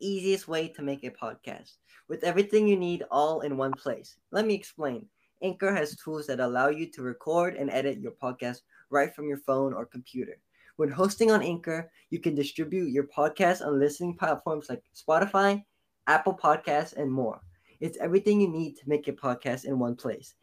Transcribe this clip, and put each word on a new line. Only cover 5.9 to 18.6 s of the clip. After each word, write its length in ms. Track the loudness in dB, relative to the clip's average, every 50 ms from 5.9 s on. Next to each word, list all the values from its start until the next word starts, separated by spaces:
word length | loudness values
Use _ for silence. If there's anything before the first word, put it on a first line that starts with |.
| -6
tools 300 | -10 -10 -8 -8 -8 -6 -4
that 120 | -2 0
allow 280 | 0 0 2 2 2 2
you 220 | 2 0 -4 -8 -8
to 100 | -8 -8
record 540 | -8 -8 -6 -4 0 2 2 2 2 0
and 140 | -4 -4 -2
edit 280 | -2 -2 -2 -2 -4 -4
your 140 | -8 -10 -10
podcast 460 | -8 -8 -8 -6 -6 -8 -8 -8 -10 _ _ _ -20 _ _
right 240 | 0 0 0 0 -2
from 140 | -6 -6 -6
your 100 | -6 -4
phone 360 | -2 0 0 2 2 0 -2
or 100 | -4 -8
computer. 540 | -10 -12 -16 -16 -12 -8 -8 -8 -8 -10 -16 _ _ _ _ _ _ _
When 140 | -2 -2 0
hosting 400 | 2 2 0 0 2 4 4 6
on 100 | 6 4 4
Anchor, 480 | 0 -4 -4 -4 -6 -6 -6 -6 -10 _ _ _ _
you 80 | -8 -4
can 160 | -2 -2 0
distribute 560 | 0 -2 -4 -4 -6 -6 -4 -2 -2 -2 0
your 140 | 0 0 -2
podcast 600 | -2 0 0 0 0 2 2 4 4 4 2 0
on 140 | 0 2 4
listening 380 | 4 2 2 0 -4 -6 -4
platforms 520 | -2 -2 -2 -2 -2 -2 -4 -4 -4 -6 -8
like 140 | -10 -12 -12 _ _
Spotify, 720 | -10 -2 2 4 4 4 4 4 4 4 4 4 2 -4 _ _ _ _ _ _ _ _ 4
Apple 280 | 4 4 4 2 -2
Podcasts, 580 | 2 2 2 2 2 2 0 0 0 0 -2 -4
and 140 | -4 -4 -2
more. 300 | -2 -2 -2 -2 -4 -6 -12 -20 -20 _ _ _ _ _
It's 180 | -8 -8 -6 -4
everything 420 | -4 2 2 2 4 4 4 4
you 80 | 4 4
need 280 | 2 -2